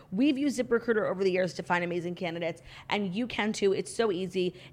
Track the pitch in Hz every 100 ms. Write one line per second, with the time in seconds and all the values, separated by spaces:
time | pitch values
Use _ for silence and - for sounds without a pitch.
0 | - 190 285 262 285 220 247 233 240 220
1 | 156 185 190 185 185 - 175 175 175 175
2 | 175 175 175 170 170 165 - - - 208
3 | 196 185 240 - 208 208 196 185 185 -
4 | 226 180 185 190 180 - -